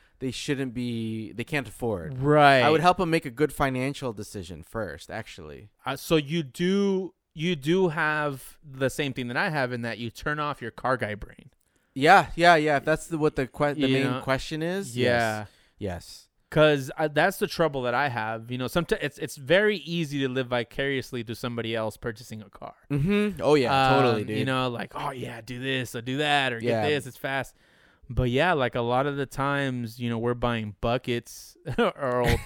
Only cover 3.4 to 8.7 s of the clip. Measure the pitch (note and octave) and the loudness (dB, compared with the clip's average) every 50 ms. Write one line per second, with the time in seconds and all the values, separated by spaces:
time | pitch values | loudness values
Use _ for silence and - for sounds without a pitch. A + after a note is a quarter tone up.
3.4 | D3+ C#3+ - - D3 C3+ C3 B2+ B2+ C#3 C#3+ - C#3 B2+ A2 G2+ G2+ - - G#2+ | 0 0 0 0 -2 0 0 0 -2 -4 -4 -4 -6 -8 -6 -8 -10 -10 -10 -10
4.4 | F2+ D#2+ F2+ D#2 F#2 - - A2+ G#2+ F2+ C#2+ - - - E2+ A2 A2 - - - | -10 -10 -12 -14 -14 -10 -8 -8 -6 -6 -8 -12 -14 -12 -10 -10 -10 -12 -14 -16
5.4 | E2 D2+ D2 C2 G#2 G#2 _ _ - B2+ C3+ C3+ - - E3+ D#3+ C#3+ C3+ D#3+ E3+ | -16 -16 -16 -16 -18 -20 _ _ -8 -8 -6 -6 -2 0 2 2 2 0 -2 -4
6.4 | D#3 C3 - - F3 F3+ F#3+ G3+ G3+ G3+ G3 F#3 F#3+ E3 - _ _ _ - D3+ | -4 -4 -4 -2 0 2 2 2 2 2 2 0 -2 -6 -10 _ _ _ -10 -4
7.4 | D#3 F3+ F3+ D3+ C3 D3 E3+ F#3+ F#3+ F3 D3+ E3+ D#3+ D3+ D3+ D3+ D3+ D3 C#3 C3 | -2 -2 -2 -2 0 2 2 4 4 2 2 0 0 0 0 0 -2 -2 -4 -6
8.4 | - - - - - D3 | -12 -16 -20 -20 -20 -14